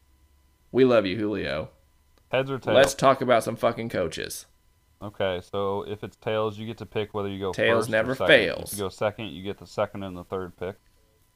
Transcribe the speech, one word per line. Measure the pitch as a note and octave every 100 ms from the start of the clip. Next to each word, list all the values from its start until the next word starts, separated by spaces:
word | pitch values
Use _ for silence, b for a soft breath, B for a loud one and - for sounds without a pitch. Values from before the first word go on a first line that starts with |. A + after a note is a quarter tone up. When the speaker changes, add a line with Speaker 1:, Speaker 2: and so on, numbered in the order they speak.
| _ _ _ _ _ _ _
Speaker 1:
We | A#2+ B2+
love | A#2+ G2
you, | G2
Julio. | G#2 G2+ D#2+ C#2+ - - _ _ _ _ _
Speaker 2:
Heads | B2 C3+
or | C3+
tails? | A#2 A2+
Speaker 1:
Let's | C3+
talk | - C3+ C3
about | B2 A#2
some | A2+ A2+
fucking | A#2 A#2 A#2
coaches. | G#2+ E2 - G1+ - - _ _ _ _ _
Speaker 2:
Okay, | G2+ - G2 F2+ -
so | G2+ G2 G2 -
if | G#2
it's | G#2+ -
tails, | - A2 A2 G#2
you | A2
get | A2+
to | G#2
pick | A2+ G#2
whether | G#2+ G2+
you | G2
go | F#2+
Speaker 1:
Tails | F2 A2 A2+ A2
Speaker 2:
first |
or |
Speaker 1:
never | A2 A2+ C3
Speaker 2:
second. | F#2
Speaker 1:
fails. | C#3 F#2 - -
Speaker 2:
If | G2
you | F#2+
go |
second, | - A2 G2+ G#2+
you | D2+
get | F#2+ F#2+
the | F2
second | - G#2 G2+
and | G2 F2+
the |
third | F2 F#2+ F#2 -
pick. | F2+ G2+ _ _ _ _ _